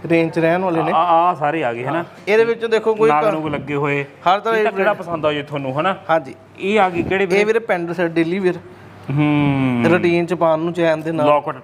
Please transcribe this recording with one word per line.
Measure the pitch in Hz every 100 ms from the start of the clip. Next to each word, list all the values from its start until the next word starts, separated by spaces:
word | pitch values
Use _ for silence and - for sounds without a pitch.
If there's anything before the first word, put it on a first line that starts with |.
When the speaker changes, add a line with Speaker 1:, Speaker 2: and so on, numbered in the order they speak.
| 160
Speaker 1:
ਰੇਂਜ | 165 165
'ਚ | 165
ਰਹਿਣ | 160 180
ਵਾਲੇ | 185 165
ਨੇ। | 156
Speaker 2:
ਆ, |
ਆ, | 156 175 165 175
ਆ |
ਸਾਰੇ | 143 147 160
ਆ | 127
ਗਏ | 117
ਹਨਾ? | 131 165
Speaker 1:
ਹਾਂ। | 170 - -
ਇਹਦੇ | 220
ਵਿੱਚ | 226 226 226
ਦੇਖੋ | 220 220
ਕੋਈ | 214 151
Speaker 2:
ਨਾਗ | 147
Speaker 1:
ਕ- | 214
Speaker 2:
ਨੂਗ | 160 156
ਲੱਗੇ | 143 135
ਹੋਏ। | 143 147 143
Speaker 1:
ਹਰ | 139 - 175 202
ਤਰ੍ਹਾਂ | 226 220
Speaker 2:
ਇਹ |
ਤਾਂ | 214
Speaker 1:
ਦੀ | 196
Speaker 2:
ਕਿਹੜਾ | 202
Speaker 1:
brand। | 202 170
Speaker 2:
ਪਸੰਦ | 165 151
ਆ |
ਜੇ | 147
ਤੁਹਾਨੂੰ | 139 147 135 135
ਹਨਾ? | 185 190 -
Speaker 1:
ਹਾਂਜੀ। | 165 220 - - -
Speaker 2:
ਇਹ | 190 214
ਆ | 185
ਗਏ | 170
ਕਿਹੜੇ | 165 190 190
ਵੀਰੇ? | 202
Speaker 1:
ਇਹ | 214
ਵੀਰੇ | 220
ਪੈਂਟ | 226 180 170
ਸ਼ਰਟ | 170 170
ਡੇਲੀ | 165 165 190
ਵੇਅਰ। | 180 170 - - - - - 143
Speaker 2:
ਹੂੰ। | 147 147 143 139 131 120 165
Speaker 1:
ਰੂਟੀਨ | 175 175 170 170
'ਚ |
ਪਾਉਣ | 170 165 156
ਨੂੰ | 170
ਚੈਨ | 170 165 156
ਦੇ | 160
ਨਾਲ। | 160 151
Speaker 2:
ਲੌਕਟ | 147 151 127